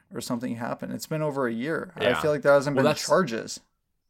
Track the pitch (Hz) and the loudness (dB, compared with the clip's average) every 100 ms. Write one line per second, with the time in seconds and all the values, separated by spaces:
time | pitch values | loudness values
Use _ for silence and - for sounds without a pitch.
0 | _ 120 - 120 127 117 120 139 - 123 | _ -12 -6 -6 -6 -6 -6 -8 -8 -10
1 | - 156 151 135 123 113 143 151 185 - | -6 -4 -2 0 -2 -2 -4 -4 -6 -2
2 | 147 - 160 147 143 143 139 135 143 147 | 0 2 0 2 6 6 6 2 2 2
3 | - 165 156 110 101 - _ _ _ _ | 2 2 2 -2 -8 -12 _ _ _ _